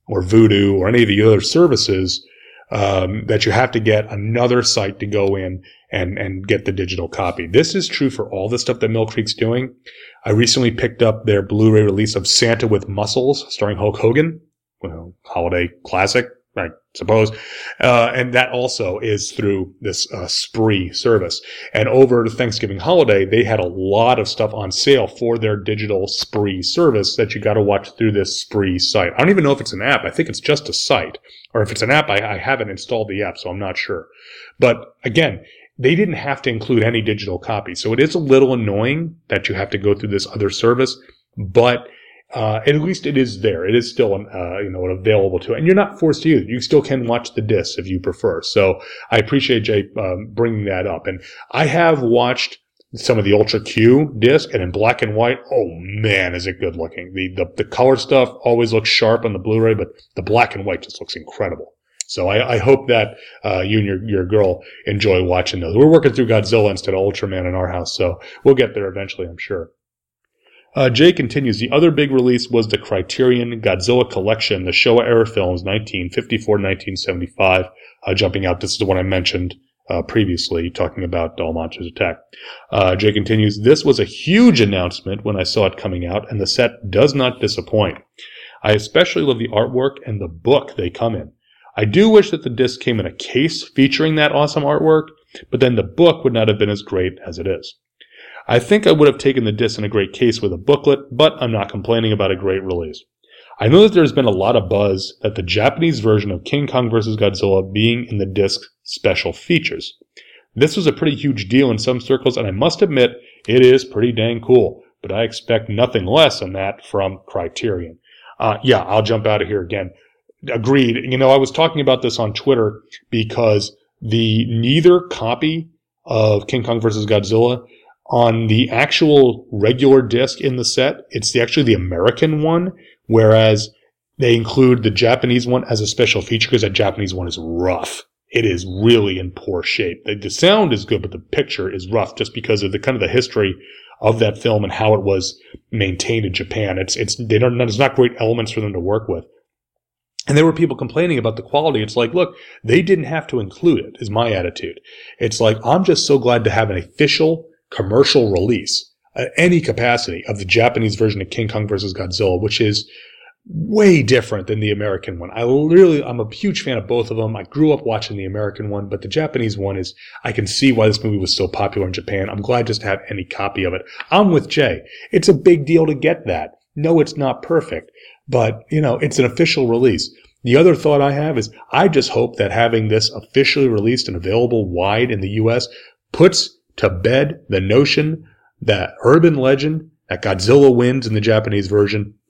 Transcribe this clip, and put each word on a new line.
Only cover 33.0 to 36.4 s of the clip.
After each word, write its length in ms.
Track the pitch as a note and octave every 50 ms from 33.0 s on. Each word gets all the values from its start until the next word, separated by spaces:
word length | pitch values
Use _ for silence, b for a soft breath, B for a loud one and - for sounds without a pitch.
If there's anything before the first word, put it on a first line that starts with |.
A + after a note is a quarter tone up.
| G#2+ G2+
the 140 | F#2+ G2
app, 160 | G#2 F#2 E2+ -
so 120 | - F#2
I'm 100 | F2+ G2
not 180 | G2+ F#2+ F2+ -
sure. 300 | - - G2+ E2 - B B B B B B B B B B -
But 360 | C3 B2 A#2 - - - _ _ -
again, 360 | C3 A2 D#3+ D#3+ C#3 G2+ F2 b b b b b b b -
they 180 | A#2+ B2+ E3
didn't 200 | E3 G#3+ F3+ D#3+
have 260 | - - C#3+ C#3+ -